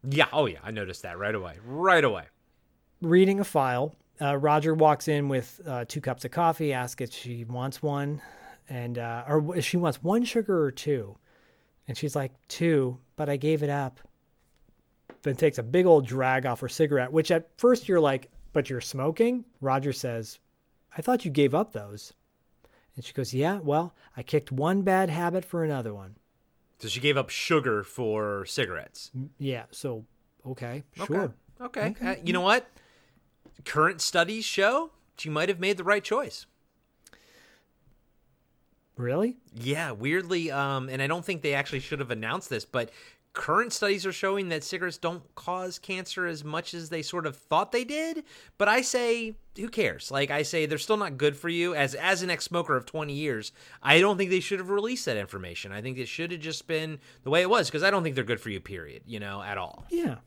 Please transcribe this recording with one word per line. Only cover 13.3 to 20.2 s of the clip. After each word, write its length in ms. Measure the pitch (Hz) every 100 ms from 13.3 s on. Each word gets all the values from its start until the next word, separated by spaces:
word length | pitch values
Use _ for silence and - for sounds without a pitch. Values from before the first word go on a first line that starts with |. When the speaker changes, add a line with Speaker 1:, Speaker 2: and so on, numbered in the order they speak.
| 143
Speaker 2:
gave 260 | 147 156
it 80 | 147
up." 300 | 143 135 131 - _ _ _ _ _ _ _ _ _ _ -
Then 140 | 143 131
takes 220 | 156 143
a 40 |
big 240 | 117 165 185
old 200 | 156 127
drag 380 | 131 131 131 127
off 140 | 120
her 80 | 127
cigarette, 440 | - 156 139 127
which 180 | 156 156
at 200 | 165 - -
first 320 | 240 247 -
you're 120 | 180
like, 300 | 147 131 - - -
"But 160 | 156 131
you're 120 | 127
smoking?" 640 | - 135 139 165 233 247 233 _
Roger 320 | 135 135 139
says, 480 | 131 131 117